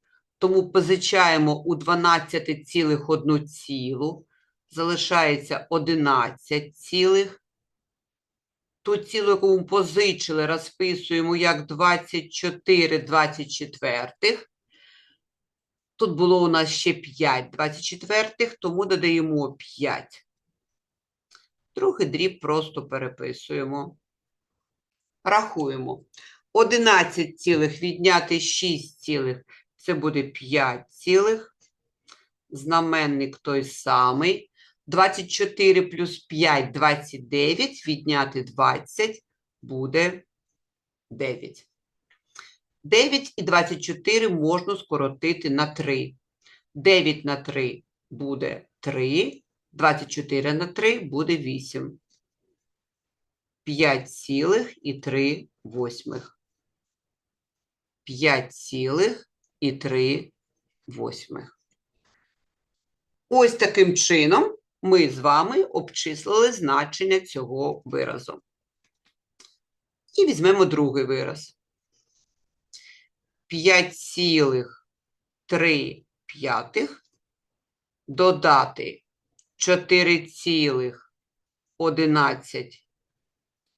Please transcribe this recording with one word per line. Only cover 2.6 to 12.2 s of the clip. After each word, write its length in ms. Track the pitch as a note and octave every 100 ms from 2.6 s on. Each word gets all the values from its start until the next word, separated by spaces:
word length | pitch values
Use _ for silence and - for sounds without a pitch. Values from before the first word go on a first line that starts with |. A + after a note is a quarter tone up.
цілих 460 | - E3+ D#3 D3 D3+
одну 280 | D#3 C#3 D3
цілу. 880 | D3 - - C3+ B2+ B2+ D3+ - - _ _ _ _
Залишається 960 | - E3 E3+ - F3 D#3 C#3+ - D3 -
одинадцять 1040 | E3 D#3 D#3+ C#3+ C3 A#2 - - D3 D3 -
цілих. 680 | - F3+ F#3 G3 G3 - _ _ _ _ _ _ _ _ _ _ _ _ _ _
Ту 140 | G3 G#3
цілу, 340 | G#3 G#3+ G3+
яку 280 | G3 G3 F#3
ми 60 |
позичили, 840 | F3+ G3 F3 F3 G3+ F3 - D#3 D3+
розписуємо 880 | D#3+ - - F#3 F3 - E3 E3 E3+
як 300 | F3 D#3 D3
двадцять 640 | D3+ F3 F3 - E3+